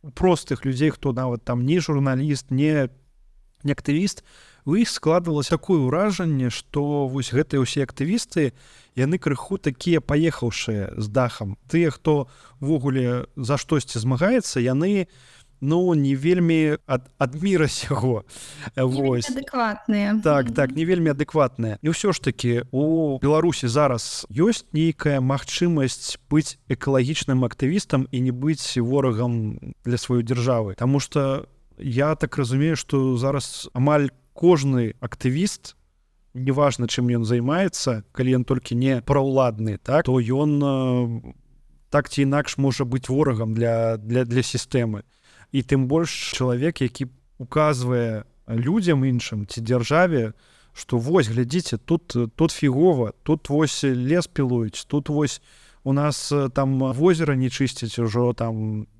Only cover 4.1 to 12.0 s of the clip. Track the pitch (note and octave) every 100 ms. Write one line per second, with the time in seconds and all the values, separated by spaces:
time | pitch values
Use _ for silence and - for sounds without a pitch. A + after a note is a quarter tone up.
4.1 | - _ - - _ - F3+ A3+ - D#3
5.1 | E3+ F3 D3+ C3+ D#3+ - F3 B2+ D#3+ G#3
6.1 | F#3+ E3+ C#3 B2+ - - C#3+ C#3+ D3 C3+
7.1 | C3+ C3 B2 E3+ C#3+ C3 - C3+ - C#3
8.1 | A3+ - F3+ C#3 - - - _ - C3+
9.1 | F3+ D#3 C#3 - F#3+ D3+ - - E3 -
10.1 | D3 D#3+ - A#2+ - - G#2+ F#2+ - G#2+
11.1 | G#2+ B2 - G#2 F#2+ - E3 E3 -